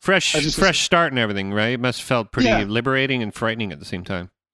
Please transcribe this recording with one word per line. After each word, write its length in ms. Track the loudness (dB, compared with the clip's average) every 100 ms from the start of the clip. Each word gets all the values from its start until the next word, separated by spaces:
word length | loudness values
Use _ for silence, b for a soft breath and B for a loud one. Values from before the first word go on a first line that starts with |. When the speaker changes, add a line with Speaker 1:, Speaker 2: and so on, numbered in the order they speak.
Speaker 1:
Fresh, 360 | 0 2 2 0
Speaker 2:
I 40 |
just 180 | 0 2
Speaker 1:
fresh 240 | 2 2
start 280 | 2 2 4
and 80 | 2
everything, 340 | 0 0 -2
right? 180 | 0 0
It 80 | 0
must 200 | -2 -4
have 60 | -2
felt 240 | -2 0
pretty 160 | 0 2
Speaker 2:
Yeah. 140 | 2
Speaker 1:
liberating 580 | 2 -2 0 0 0 0
and 120 | -2
frightening 380 | -2 -4 -2 -6
at 60 | -8
the 40 | -10
same 180 | -10
time. 260 | -6 -6 -8 _ _